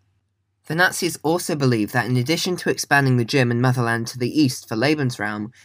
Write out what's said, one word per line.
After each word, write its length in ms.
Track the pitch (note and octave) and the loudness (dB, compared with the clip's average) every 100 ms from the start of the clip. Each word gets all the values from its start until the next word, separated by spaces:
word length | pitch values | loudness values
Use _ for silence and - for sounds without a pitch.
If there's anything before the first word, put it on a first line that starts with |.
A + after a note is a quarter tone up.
| _ _ _ _ _ _ - | _ _ _ _ _ _ -6
The 80 | |
Nazis 460 | D#3+ F3+ - F3 C3+ | 2 2 2 -4 -2
also 320 | D3 F3 - | -2 0 -2
believed 400 | D#3+ C3+ A#2+ G#2 | 0 2 2 0
that 140 | B2+ A2 | -2 0
in 100 | B2+ | 0
addition 380 | B2 E3 F#3+ F3 | 0 -2 -2 -2
to 140 | - | -2
expanding 460 | - - C#3+ C3+ B2+ | -4 0 2 4 2
the 80 | A2 | 2
German 360 | C#3 B2 A#2+ | 2 2 2
motherland 460 | B2+ B2+ A#2 A#2 A#2 | 2 2 0 -2 -4
to 100 | B2+ | -4
the 240 | B2 D3 | -4 2
east 260 | C#3+ - - | 2 0 -8
for 80 | A2+ | -2
Lebensraum, 760 | C3+ D3+ C3 - G#2 G#2 G#2 - | 0 0 -2 -4 -6 -6 -8 -12